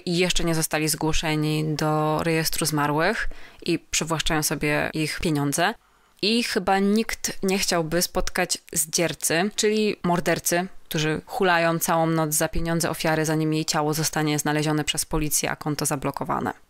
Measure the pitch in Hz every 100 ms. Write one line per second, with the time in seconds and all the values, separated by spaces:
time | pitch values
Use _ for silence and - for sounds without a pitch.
0 | - 170 180 - 175 160 156 156 156 156
1 | 156 156 160 151 151 156 156 151 156 156
2 | 151 156 165 160 160 - 165 151 147 147
3 | 170 226 - - - - - 165 - -
4 | 160 160 - 160 151 151 151 147 156 -
5 | 151 - 180 147 143 139 180 226 _ _
6 | _ _ 196 233 233 220 190 196 202 214
7 | 226 - - - 196 196 - 175 160 170
8 | - - - - 175 - - 175 156 -
9 | 165 160 - 160 202 - 214 214 214 -
10 | 175 175 175 160 - 175 190 - - 165
11 | 151 156 - - 190 170 165 165 - 165
12 | 165 160 156 156 160 - 165 165 - 160
13 | 165 156 156 156 156 156 160 160 151 156
14 | 156 156 151 147 151 151 151 151 147 151
15 | - 160 151 - 156 135 156 147 147 147
16 | 139 - - - 117 -